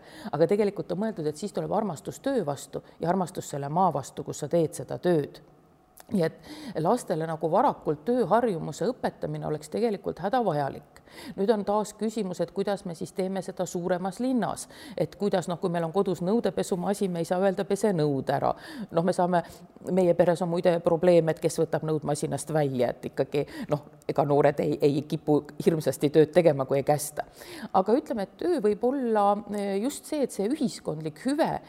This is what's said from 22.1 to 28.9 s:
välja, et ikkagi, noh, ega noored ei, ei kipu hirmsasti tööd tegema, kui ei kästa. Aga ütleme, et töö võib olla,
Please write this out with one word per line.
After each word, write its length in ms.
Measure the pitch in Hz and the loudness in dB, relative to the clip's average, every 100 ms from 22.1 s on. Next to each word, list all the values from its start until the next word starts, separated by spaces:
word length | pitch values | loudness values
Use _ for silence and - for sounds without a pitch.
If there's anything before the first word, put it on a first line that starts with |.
| 147 151 139 - | -4 -2 -4 -2
välja, 360 | 151 143 127 120 | 0 2 2 0
et 160 | - 120 | -2 -6
ikkagi, 400 | - 135 151 139 320 233 | -4 -2 -2 -4 -6 -4
noh, 120 | 147 - - - | -4 -4 -14 -4
ega 180 | 151 147 | 0 2
noored 340 | 143 143 143 | 4 4 4
ei, 180 | 170 147 | 0 2
ei 200 | 151 139 | 2 2
kipu 420 | - 156 - 147 - - 175 | -2 -4 2 2 0 -2 0
hirmsasti 440 | 160 139 - 147 | 0 0 0 4
tööd 220 | 156 151 | 6 6
tegema, 340 | 180 160 139 135 | 6 6 4 0
kui 120 | 139 | 0
ei 60 | |
kästa. 400 | 135 147 - - - - - - 226 | 2 0 -2 -8 -10 -12 -18 -14 -2
Aga 200 | - 196 | 0 4
ütleme, 280 | 254 - 233 | 2 0 -4
et 160 | 190 - | -6 -4
töö 220 | 339 320 | -2 2
võib 220 | 208 202 | 2 2
olla, 540 | 247 | 0